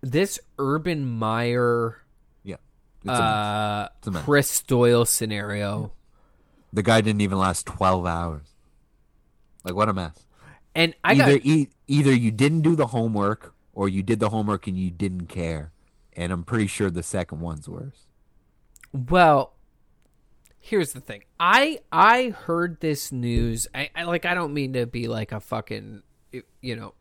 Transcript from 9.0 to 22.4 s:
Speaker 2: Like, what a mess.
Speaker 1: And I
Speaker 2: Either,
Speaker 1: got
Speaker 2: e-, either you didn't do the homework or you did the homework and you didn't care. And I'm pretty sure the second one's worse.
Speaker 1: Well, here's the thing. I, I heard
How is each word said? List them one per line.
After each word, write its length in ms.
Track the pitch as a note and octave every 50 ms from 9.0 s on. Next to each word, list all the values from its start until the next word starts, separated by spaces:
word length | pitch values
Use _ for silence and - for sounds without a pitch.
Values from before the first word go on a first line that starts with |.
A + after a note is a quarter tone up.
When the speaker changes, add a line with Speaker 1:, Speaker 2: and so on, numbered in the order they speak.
| _ _ _ _ _ _ _ _ _ _ _ _
Speaker 2:
Like, 120 | _ F#2 F2+
what 140 | G2 G#2+ G#2+
a 40 |
mess. 340 | G2+ F#2 F2+ D#2+ D#2+ _ _ _ _ _ - - - _ _ _ _
Speaker 1:
And 200 | - E3+ E3+ - _ -
I 80 | E3+
Speaker 2:
Either, 260 | G#3+ C#3 - C#3 C#3+ C3+
Speaker 1:
got 80 | -
Speaker 2:
e-, 220 | C3+ D#3 D#3+ C#3 - _ _ _
either 260 | - C3+ D3 C#3+ C#3
you 180 | C3 A#2+ A#2+ A2
didn't 300 | G#2+ G#2+ C3 D3+ D#3+ E3
do 120 | D3+ D#3 E3+
the 140 | D3+ C#3 A2
homework 680 | C3 A#2+ A2+ A#2 G#2+ G#2 G2 G2+ A2 - - - _ _ _ _
or 160 | _ - G2 G2+
you 140 | F#2+ G2
did 160 | F#2 F#2+ A#2 G#2+
the 100 | A2+ G#2
homework 360 | G#2+ A2 G#2+ G#2 G#2 F#2 -
and 100 | G#2 F#2
you 140 | F#2 F#2+ F2+
didn't 380 | E2+ E2+ G2+ G2 F2+ F2+ F2 E2
care. 440 | - F#2 E2+ E2 E2 D2+ D2 D#2+ _ _ _ _ _ _ _ _ _
And 180 | - F2 F2
I'm 100 | F#2 F2 E2+
pretty 220 | - A#2+ A2+ G#2
sure 240 | F#2+ - - G#2+ F#2+
the 120 | E2+ F2
second 380 | D#2+ - - G2 F2 - E2+ D#2
one's 280 | E2+ E2+ D#2+ D2+ D2+ -
worse. 380 | - - - C#3 - _ _ _ _ _ _ _ _ _ _ _ _ _ _ _ _ _ - _
Speaker 1:
Well, 640 | - C#3 B2 B2+ F3 F3+ F3 D#3+ D3 C3+ C#3 - _ _ _ _ _ _ _ _ _ _ _ _ _ _ _ _ _ _ _ _ _ _
here's 340 | _ - A3+ G3+ E3 C#3+
the 80 | - C3
thing. 220 | - - G#2+ G2+ - _ _ _
I, 400 | E3+ F3 G3+ B3 C#4 D#4 D#4 - - _
I 380 | - E3 F3+ G#3+ A#3 B3 B3+ B3
heard 500 | G3+ -